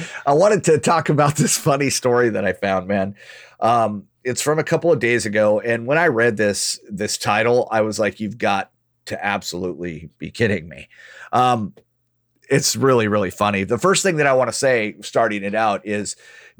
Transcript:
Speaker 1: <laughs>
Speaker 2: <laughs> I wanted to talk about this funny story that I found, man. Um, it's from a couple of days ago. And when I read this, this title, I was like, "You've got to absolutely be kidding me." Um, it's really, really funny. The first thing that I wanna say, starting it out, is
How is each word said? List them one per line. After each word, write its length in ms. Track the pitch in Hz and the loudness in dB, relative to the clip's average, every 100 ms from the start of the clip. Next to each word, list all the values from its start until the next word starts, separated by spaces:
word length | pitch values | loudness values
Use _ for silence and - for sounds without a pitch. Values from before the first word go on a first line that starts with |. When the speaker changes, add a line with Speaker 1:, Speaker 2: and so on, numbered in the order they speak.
| 170 | -12
Speaker 1:
<laughs> 60 | |
Speaker 2:
<laughs> 120 | - - | -6 0
I 80 | |
wanted 300 | 147 202 208 165 | 4 4 4 2
to 140 | 151 | 2
talk 300 | - 165 - | 4 0 2
about 260 | 151 143 147 | 2 2 2
this 220 | 240 - | 0 0
funny 320 | 160 139 139 | 0 0 0
story 400 | - 127 120 120 | 0 2 2 2
that 160 | 104 98 | 0 -2
I 80 | |
found, 340 | - 98 95 92 | -2 0 -2 0
man. 280 | 101 98 101 - - - - | -2 -2 -6 -20 -20 -20 -2
Um, 480 | 113 120 110 104 - _ | 2 2 0 -4 -12 _
it's 180 | 127 120 | -8 -4
from 160 | - 156 | -2 -2
a 60 | |
couple 260 | 151 160 165 | 0 0 2
of 100 | 160 | 2
days 260 | 117 120 107 | 2 0 0
ago. 340 | 104 107 107 | 2 2 2
And 260 | 117 117 117 | 0 -4 0
when 120 | 151 | 0
I 100 | 175 | 2
read 300 | 117 120 107 | 2 2 2
this, 420 | 104 98 - - - | 0 0 -4 -8 -10
this 280 | 98 104 - | -6 -6 -4
title, 500 | - 107 113 123 - | -2 0 2 2 2
I 100 | 110 | 0
was 180 | 110 104 | 0 0
like, 220 | 104 - | -2 -2
"You've 160 | 107 - | -10 -4
got 340 | 107 98 95 _ _ _ - | -2 -2 -4 _ _ _ -12
to 160 | 87 98 | -8 -4
absolutely 840 | 101 - 90 90 76 87 78 80 - | -4 -6 -6 -6 -6 -8 -10 -14 -14
be 140 | 82 | -12
kidding 380 | - 113 98 82 | -2 0 0 -6
me." 180 | 64 - - - - - | -18 -20 -20 -20 -20 -4
Um, 400 | 120 127 123 101 - _ _ _ _ _ _ - | 0 2 2 -4 -10 _ _ _ _ _ _ -2
it's 260 | 135 131 110 | 0 0 0
really, 320 | 131 127 107 | 2 4 4
really 220 | 104 92 | 0 -2
funny. 340 | - 104 98 95 | -2 -2 0 -2
The 120 | 117 | 0
first 240 | 185 190 | 0 2
thing 140 | 196 156 | 0 0
that 100 | 143 | 2
I 40 | |
wanna 200 | 131 120 | 2 2
say, 420 | - 139 123 107 98 | 0 0 2 0 -8
starting 420 | - 135 113 104 | -4 0 0 -2
it 120 | 101 107 | -4 0
out, 300 | 110 98 107 | 0 -2 -4
is 300 | 104 98 - - - - | -4 -4 -10 -18 -20 -20